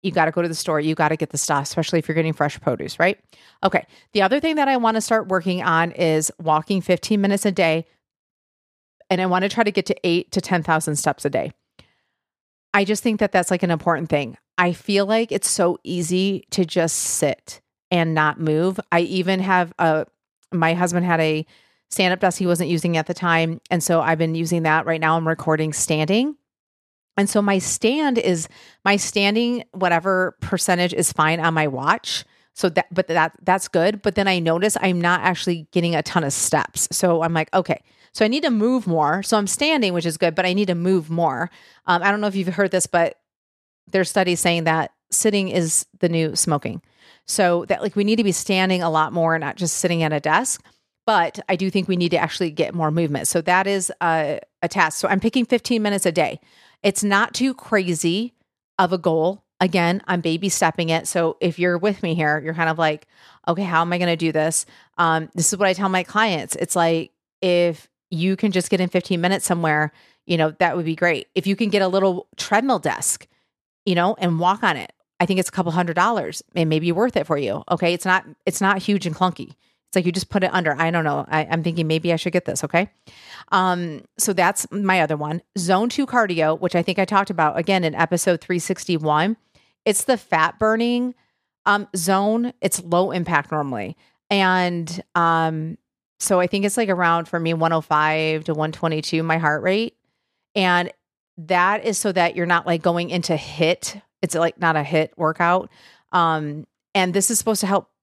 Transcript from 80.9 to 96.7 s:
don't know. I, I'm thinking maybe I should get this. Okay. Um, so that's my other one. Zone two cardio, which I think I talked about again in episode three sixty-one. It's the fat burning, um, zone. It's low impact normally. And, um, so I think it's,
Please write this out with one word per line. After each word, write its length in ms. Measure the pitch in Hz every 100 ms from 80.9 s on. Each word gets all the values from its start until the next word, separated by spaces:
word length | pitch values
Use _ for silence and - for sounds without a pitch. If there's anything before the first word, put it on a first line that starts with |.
don't 120 | 170
know. 220 | 156 143 -
I, 160 | 156 151
I'm 180 | 165
thinking 240 | 165 165 156
maybe 240 | 160 170
I 40 | 165
should 180 | 180
get 120 | 175 -
this. 180 | -
Okay. 260 | 151 - 202 _ - - - - -
Um, 520 | 202 185 180 175 147 - -
so 160 | -
that's 360 | 185 180 202 -
my 300 | 202 196 185
other 140 | 156 151
one. 260 | 151 170 _ 196
Zone 320 | 175 190 240
two 160 | - 269
cardio, 540 | 247 208 165 156 160
which 160 | 180 175
I 60 |
think 180 | 170 185
I 60 | 190
talked 240 | 202 196
about 280 | 170 151 151
again 260 | 170 190
in 120 | 165 127
episode 460 | 165 175 - 170
three 180 | - 180
sixty-one. 800 | - 185 - 165 156 151 185 226 _ _ _ _ -
It's 200 | 208 -
the 120 | 247
fat 400 | - 160 165 -
burning, 560 | 220 220 233 240 247 - _ _ _ _ -
um, 200 | 202 196 185
zone. 580 | 170 196 202 226 247 -
It's 240 | 196 -
low 280 | 170 170 190
impact 400 | 180 170 156 143
normally. 440 | 156 143 117 101 - _ _ _
And, 720 | 202 190 185 180 175 165 170 -
um, 640 | 175 170 165 160 160 160 - _ _ _ _
so 200 | - 185
I 80 | 180
think 180 | 196
it's, 120 | 202